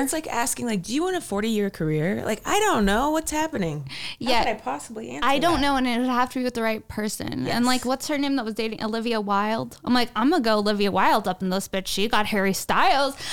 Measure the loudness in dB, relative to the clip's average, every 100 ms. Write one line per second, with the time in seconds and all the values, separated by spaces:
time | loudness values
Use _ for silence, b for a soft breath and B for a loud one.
0 | 0 -2 -4 -2 -2 -2 -2 -2 -2 -2
1 | 0 -2 -2 -2 0 0 0 -2 0 0
2 | 0 -2 -2 -4 0 2 4 4 4 2
3 | 2 0 -2 -2 -2 -2 -4 -4 -8 B
4 | B B 0 2 2 -2 -6 -8 -10 -12
5 | -10 -4 0 2 2 2 2 2 2 0
6 | 0 0 0 0 -2 -2 -2 -2 -6 -6
7 | -4 -4 -6 -4 -2 0 2 2 0 -2
8 | -2 -2 0 0 -2 -4 -4 -4 -4 -4
9 | -2 -2 0 0 0 -2 -4 -8 0 2
10 | 2 2 2 4 4 2 2 2 2 4
11 | 4 4 0 -2 -2 -2 -2 -6 -4 -2
12 | 2 2 2 2 2 0 0 4 4 4
13 | 2 -2 B